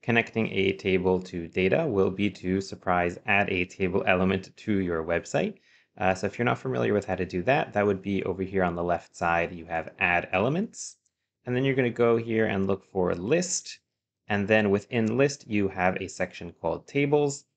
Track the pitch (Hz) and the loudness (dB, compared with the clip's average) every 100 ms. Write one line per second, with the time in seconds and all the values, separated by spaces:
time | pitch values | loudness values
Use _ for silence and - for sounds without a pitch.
0 | - 117 110 113 110 101 95 95 101 92 | 2 0 2 -2 -2 0 0 0 0 2
1 | 90 92 92 90 82 92 92 131 165 98 | 2 0 -2 -10 -6 0 2 2 2 0
2 | 98 92 101 95 92 95 95 92 - 90 | 0 0 -4 -2 -2 -2 -2 -8 0 0
3 | 87 90 - 101 101 95 87 - 95 95 | 0 -4 0 0 2 0 -4 -2 0 0
4 | 98 92 92 95 92 - - 101 90 82 | 2 2 2 0 -4 -14 -2 -2 0 -2
5 | 80 85 - 143 190 - _ _ _ - | 0 -2 -2 -2 -2 -6 _ _ _ -4
6 | 98 95 101 - 120 120 131 127 117 104 | -2 0 -4 -2 -2 -2 -4 -2 0 0
7 | 98 92 90 90 101 143 - 104 104 95 | -2 -4 -2 -2 0 0 0 0 0 0
8 | 101 95 95 92 92 95 90 87 87 87 | -2 -2 -2 -4 -2 0 0 0 -2 -2
9 | - - 87 85 85 87 82 82 78 - | -4 -4 0 0 0 -6 -6 -6 -6 -2
10 | 95 87 82 92 113 160 226 - - - | 2 2 2 0 0 0 -4 -10 -16 -18
11 | _ _ _ _ - 123 135 135 123 117 | _ _ _ _ -4 -2 0 2 0 2
12 | 120 117 113 110 110 101 95 98 _ 98 | 2 2 2 0 2 2 0 -2 _ -2
13 | 90 90 95 165 180 - - - _ _ | 0 0 0 0 0 -6 -8 -18 _ _
14 | _ _ _ 104 98 110 104 101 - 123 | _ _ _ -2 4 4 6 2 0 0
15 | 110 120 143 139 - 104 95 95 92 92 | 0 2 0 0 -4 0 0 2 0 0
16 | 95 - 90 - 90 - 82 82 - 143 | -8 -6 -6 -6 -14 -6 -4 -4 -4 -2
17 | 143 147 147 139 _ | 2 2 2 -4 _